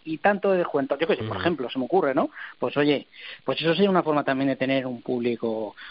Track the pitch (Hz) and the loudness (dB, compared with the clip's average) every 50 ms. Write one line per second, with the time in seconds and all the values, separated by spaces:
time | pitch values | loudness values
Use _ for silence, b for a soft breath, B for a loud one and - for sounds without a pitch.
0 | _ 160 160 151 - 196 208 196 196 202 190 180 170 - - 143 135 135 147 139 | _ -8 -8 0 2 2 2 2 2 2 2 2 2 0 -2 -2 -2 -2 -2 -2
1 | 160 160 - 127 110 107 107 95 - 170 175 139 123 117 - 135 127 - 165 190 | 0 0 0 -2 -2 -4 -6 -2 0 0 0 0 -4 -6 -4 -4 -2 0 2 2
2 | 170 139 131 143 254 311 B B B B B - - 123 - 143 147 147 147 131 | 2 2 2 2 0 0 B B B B B -6 -4 -2 0 2 2 2 2 0
3 | - B B B B B B B B - 131 - 147 165 165 165 202 202 185 175 | -2 B B B B B B B B -4 -2 0 0 0 2 4 4 4 4 4
4 | 156 151 151 147 139 - 135 131 139 139 135 131 135 131 135 135 127 131 123 117 | 2 2 0 0 0 0 0 0 0 0 0 0 0 0 0 0 0 -2 -6 -8
5 | - - 127 123 120 123 117 113 - 117 110 110 110 101 - B B B | -6 -4 -4 0 0 0 0 0 -2 -2 -2 -2 -4 -6 -10 B B B